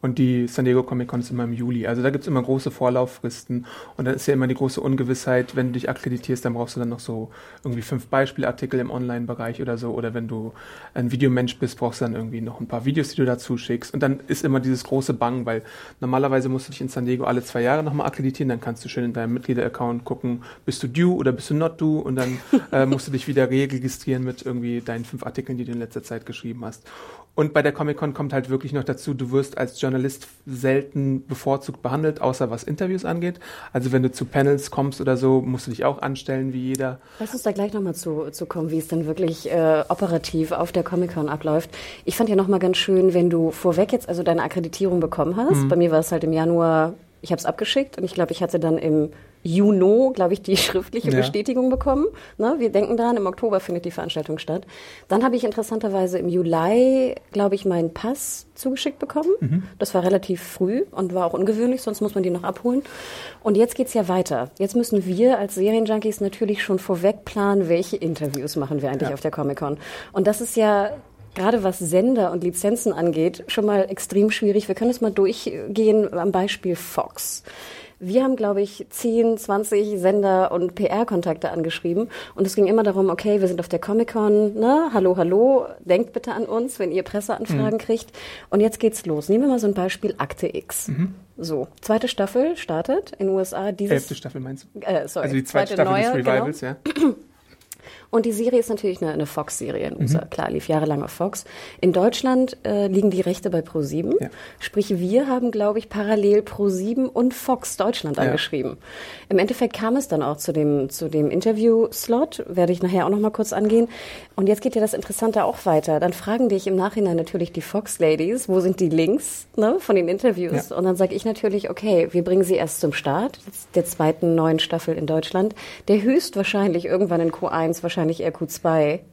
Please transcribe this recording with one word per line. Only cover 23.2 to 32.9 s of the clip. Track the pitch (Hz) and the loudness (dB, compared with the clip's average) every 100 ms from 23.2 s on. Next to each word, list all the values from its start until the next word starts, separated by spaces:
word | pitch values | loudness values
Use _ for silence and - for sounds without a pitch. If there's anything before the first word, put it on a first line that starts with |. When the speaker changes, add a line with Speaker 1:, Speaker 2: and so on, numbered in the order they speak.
| - | 0
Speaker 1:
wieder | 139 127 | 2 2
re-registrieren | 131 135 135 127 - - 127 | 2 0 -2 -6 -6 -4 -2
mit | 127 123 | -4 -6
irgendwie | 131 123 120 120 | -8 -6 -4 -4
deinen | 117 117 117 | -6 -8 -8
fünf | 127 | -10
Artikeln, | - 123 131 127 | -8 -8 -8 -8
die | |
du | 120 | -6
in | 120 | -6
letzter | 117 123 | -8 -10
Zeit | - 113 - | -10 -12 -10
geschrieben | 117 120 120 | -12 -10 -10
hast. | 113 120 - - - - - | -12 -14 -20 -20 -20 -20 -10
Und | - 151 | -2 2
bei | 151 | 2
der | 147 | 2
Comic-Con | 143 151 147 151 | 0 -4 -2 -4
kommt | 139 147 | -4 -4
halt | 135 131 | -4 -2
wirklich | 131 135 | -4 -2
noch | 143 | -6
dazu, | 131 127 - | -4 -6 -4
du | 131 127 | -6 0
wirst | 135 135 - | 0 0 -4
als | 123 - | -6 -2
Journalist | 135 131 135 135 - - - | -2 0 -2 -4 -18 -20 -12
selten | 131 131 135 139 - 139 131 - | -2 2 2 0 -2 0 -2 -4
bevorzugt | 131 - 139 - 135 | -6 -2 -2 -2 -8
behandelt, | 123 135 156 151 | -4 0 0 0
außer | 123 131 127 | -2 0 -2
was | 117 | -4
Interviews | - 147 185 | -6 -4 -2